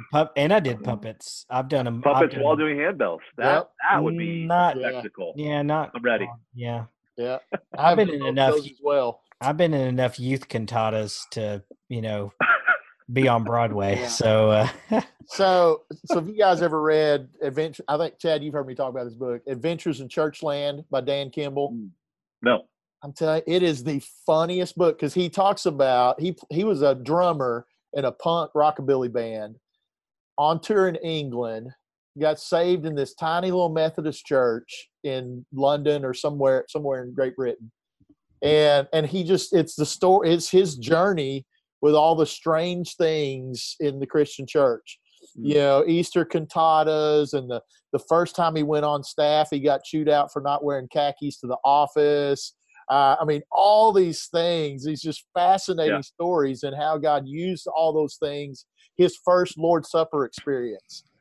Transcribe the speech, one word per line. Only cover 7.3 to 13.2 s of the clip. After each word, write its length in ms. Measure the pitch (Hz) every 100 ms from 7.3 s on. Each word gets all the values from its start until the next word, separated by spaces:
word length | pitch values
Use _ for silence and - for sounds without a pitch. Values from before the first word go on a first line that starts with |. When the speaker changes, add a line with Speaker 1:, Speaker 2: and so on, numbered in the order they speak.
| 131 -
Speaker 1:
I've 60 | 185 _ -
Speaker 3:
I've 180 | 156 175
Speaker 1:
been 100 | 196
Speaker 3:
done 60 |
Speaker 1:
in 60 | 147
Speaker 3:
both 80 | 135
Speaker 1:
enough 220 | 131 135
Speaker 3:
those 140 | 151 143
as 120 | -
well. 400 | 143 143 123 - _ -
Speaker 1:
I've 160 | 135 156
been 160 | 170
in 120 | 147 131
enough 300 | 123 127 -
youth 280 | 123 135 -
cantatas 800 | 117 107 117 110 110 104 - -
to, 320 | - 107 101 - - -
you 120 | 120
know, 300 | 110 104 101 -
Speaker 2:
<laughs> 720 | - - - - - _ -
Speaker 1:
be 140 | 123